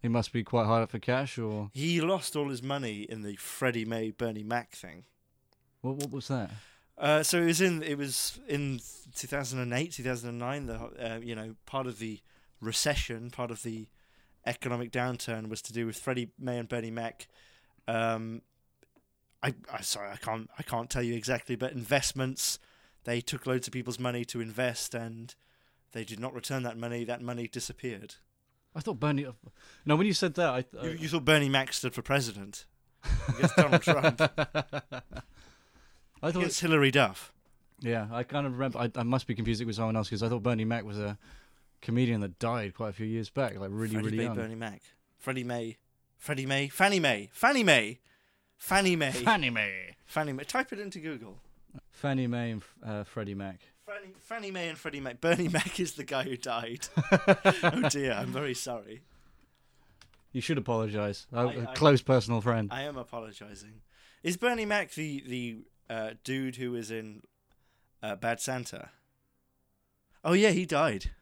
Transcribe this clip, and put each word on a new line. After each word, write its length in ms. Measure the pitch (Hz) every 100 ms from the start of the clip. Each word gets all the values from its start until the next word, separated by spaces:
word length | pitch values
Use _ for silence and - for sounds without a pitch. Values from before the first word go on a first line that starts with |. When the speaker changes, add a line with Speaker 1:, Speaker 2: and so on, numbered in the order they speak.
Speaker 1:
He 80 | 123
must 240 | 117 110
be 100 | 117
quite 240 | 104 120 107
hard 160 | 113
up 80 | 113
for 80 | 113
cash, 380 | - 127 135 -
or? 320 | 113 107 104
Speaker 2:
He 260 | 131 156 170
lost 360 | 160 190 - 151
all 120 | 143
his 140 | 127
money 400 | 131 139 123 104
in 200 | 107 110
the 140 | 104 101
Freddie 480 | - - 131 117
May, 260 | 110 113 110
Bernie 320 | 104 117 107
Mac 300 | 107 120 117
thing. 320 | - 92 80 - _ _ _ _ _ _ _
Speaker 1:
What, 140 | 131 135
what 140 | 139
was 180 | 135 -
that? 220 | 131 101 107 - - _ -
Speaker 2:
Uh, 260 | 143 151
so 180 | 151 175
it 60 | 170
was 140 | 165
in, 220 | 185 165
it 160 | 160 143
was 400 | 143 127 - - 262
in 340 | 143 143 127 - - -
two 120 | - 131
thousand 320 | 143 131 131
and 140 | 123
eight, 200 | 123 165
two 100 | 156
thousand 260 | 127 123 120
and 100 | 120
nine, 280 | 120 143 131
the, 100 | 113
uh, 420 | 117 - 113 113
you 120 | 117
know, 200 | 113 110 110 -
part 200 | 135 127
of 120 | 104
the 220 | 113 104 _ _ _ _
recession, 680 | 110 110 - 139 - 117 120
part 200 | - 120
of 120 | 113
the 260 | 117 113 110 _ _ _ _ _ -
economic 440 | 117 135 120 123
downturn 580 | 127 123 120 - 113 110
was 120 | 110
to 100 | -
do 140 | 113 113
with 120 | 110
Freddie 320 | - 127 120 -
May 200 | 127 120
and 100 | 117
Bernie 220 | 120 113
Mac. 380 | 113 113 - - _ - _ _ _ -
Um, 540 | 117 113 113 113 113 _ _ _ _ _ _ _ _ _ _
I, 120 | 131 135 -
I, 80 | 110
sorry, 300 | 101 104 101
I 60 | 98
can't, 320 | - 113 113 -
I 40 |
can't 260 | - 120 120
tell 140 | 131
you 120 | 123
exactly, 420 | 117 117 123 - 120
but 160 | 127
investments, 840 | 127 110 143 - 135 131 131 - - - _ _ _
they 160 | - 120
took 260 | 117 139 -
loads 200 | 127 123
of 60 |
people's 260 | 127 120 113
money 260 | 123 120 120
to 140 | 120
invest, 540 | 113 110 127 117 -
and 400 | 120 117 113 117 - _ _ _ _ _
they 120 | 117
did 160 | 107 107
not 140 | 123
return 280 | 120 - 135
that 120 | 123 117
money. 260 | 117 120
That 160 | 117 120
money 260 | 120 120 117
disappeared. 680 | 123 - - 127 101 104 - _ _ _ _ _
Speaker 1:
I 60 | 156
thought 200 | - 139
Bernie, 260 | 151 139 139
uh, 60 | 120 - _ - -
no, 120 | - 156
when 100 | 202
you 60 |
said 220 | 180 180
that, 140 | 160 165
I, 160 | 127 123 -
I 40 | 127
Speaker 2:
You, 40 |
you 160 | 160 160
thought 160 | 165
Bernie 240 | 131 156 143
Mac 240 | 135 131
stood 200 | - 127
for 80 | -
president 640 | - 139 120 101 98 - - _ _ _ - - -
against 280 | 127 135 -
Donald 260 | 151 170
Trump. 380 | - 147 151 117
Speaker 1:
<laughs> 720 | 156 - 147 156 - 147 - 127 - - - - - - _ - - - _ -
I 80 | 151
thought 60 | 170
Speaker 2:
Against 240 | 170 -
Hillary 300 | 175 156 139
Duff. 420 | 139 117 95 - _ _ _ _ _
Speaker 1:
Yeah, 280 | 123 117 107
I 100 | 117
kind 220 | 123 143 143
of 60 |
remember. 260 | 123 135 113
I, 120 | 117
I 80 | -
must 240 | 117 131 -
be 80 |
confusing 300 | 110 113 110
it 40 | 117
with 80 | 104
someone 200 | 113 110
else 140 | 101
'cause 120 | 107
I 60 | 113
thought 140 | 120
Bernie 240 | 107 117 110
Mac 180 | 117
was 140 | 107 104
a 200 | 104 104 - - _ _ _ _
comedian 400 | - 117 127 113
that 180 | 101 87
died 360 | 117 120 101
quite 160 | - 110
a 20 |
few 140 | 98 110
years 240 | 113 107
back, 280 | - 127 98
like, 120 | 98
really, 220 | 104 110
Speaker 2:
Freddie 100 | 107
Speaker 1:
really 120 | 107 110
Speaker 2:
May, 60 |
Speaker 1:
young. 120 | 117 107
Speaker 2:
Bernie 180 | 113
Mac. 280 | 113 113 95 - _ _ _
Freddie 260 | - 131
May. 340 | 123 120 113 113 _ _ _ _
Freddie 280 | - 139 131
May. 220 | 139 139
Fannie 320 | - 190 196
Mae. 300 | 151 110 101
Fannie 320 | - 233 277
Mae. 340 | 202 135 107 123 _ _ _ _ _ _
Fannie 380 | - 190 190 170
Mae. 140 | 143
Speaker 1:
Fannie 380 | 131 123 208 135
Mae. 460 | 117 104 95 90 -
Speaker 2:
Fannie 280 | - 156 151
Mae. 100 | 131
Type 280 | 147 254 269
it 40 | 202
into 220 | 202 185
Google. 380 | 156 143 107 101 - - - 147 -
Speaker 1:
Fannie 360 | - 143 135 123
Mae 240 | 120 117
and, 120 | 110 - -
uh, 200 | - 104
Freddie 300 | 101 - 101
Mac. 260 | 98 98 92 - _ -
Speaker 2:
Fannie, 240 | 208 196 190
Fannie 300 | - 226 202
Mae 160 | 190 170
and 100 | 160
Freddie 220 | 165 143
Mac. 200 | 131 123
Bernie 280 | 165 170 175
Mac 320 | 165 180 -
is 140 | 175
the 100 | -
guy 180 | 135 135
who 120 | 127 123
died. 500 | 131 117 117 117 -
Speaker 1:
<laughs> 40 | - - 196 - 190 190 -
Speaker 2:
Oh 260 | 170 247 156
dear, 240 | 143 135
I'm 160 | 107 127
very 220 | 123 143
sorry. 480 | 123 - 117 101 117 _ - - - _ _ _ _ _ _ - - _
Speaker 1:
You 80 | 131
should 180 | - 147
apologize. 680 | 110 113 110 104 104 101 -
A, 60 | 117
Speaker 2:
I, 140 | 123
Speaker 1:
a 160 | 123 120
Speaker 2:
I, 40 |
Speaker 1:
close 280 | - 147 139
personal 380 | - 131 110 117
friend. 280 | 110 113 104
Speaker 2:
I 100 | 123
am 140 | 143 139
apologizing. 840 | 117 120 110 98 104 101 104 110 - _ - _
Is 140 | 165 175
Bernie 280 | 240 240
Mac 280 | 208 208 165
the, 300 | - 156 139 -
the, 300 | 123 120 110 - _ _
uh, 220 | 113 110 113
dude 340 | - 135 131 123
who 160 | 123
was 180 | 120 107
in, 320 | 113 110 107 - _ _ _ _ _ _ _
uh, 120 | 107 101
Bad 240 | 117 117
Santa? 500 | - 127 120 98 - _ _ _ _ _ _ _ _ _ _ _ _ _
Oh 100 | -
yeah, 160 | 180 214
he 160 | 170 185
died. 440 | 147 156 104 - -